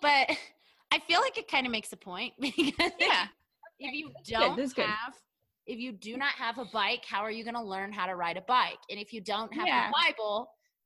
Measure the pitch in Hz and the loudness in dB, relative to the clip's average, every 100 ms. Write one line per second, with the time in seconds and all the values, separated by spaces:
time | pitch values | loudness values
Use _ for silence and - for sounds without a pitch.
0 | 294 285 - 311 - _ _ _ - 311 | 4 4 4 0 -6 _ _ _ -2 -2
1 | - 349 523 466 - 285 254 220 - 196 | 4 4 4 0 -2 0 0 -2 -4 -14
2 | 190 180 240 - 269 - 285 - 349 359 | -10 -8 -8 -4 -4 2 0 4 0 2
3 | 349 208 202 _ _ _ - - 269 294 | 4 4 2 _ _ _ -20 -14 -10 -8
4 | 302 - - 226 226 240 269 247 220 214 | -10 -14 -4 2 4 2 -2 0 0 -2
5 | 247 - _ _ _ _ - 226 254 196 | -6 -12 _ _ _ _ -10 -8 -8 -10
6 | 202 247 277 - 233 233 214 220 202 247 | -10 -2 -2 0 -4 -4 -4 0 0 0
7 | - 202 214 226 226 233 214 190 196 208 | -2 -2 -2 -4 -6 -6 -6 -6 -6 -4
8 | 185 180 170 175 180 151 - - - 202 | -4 -2 -2 -2 2 4 4 -2 -10 -10
9 | 208 226 185 208 220 254 - 254 214 294 | -8 -10 -4 -4 -4 -2 2 2 2 2
10 | 330 247 214 208 247 _ _ _ | 2 2 -2 -2 -4 _ _ _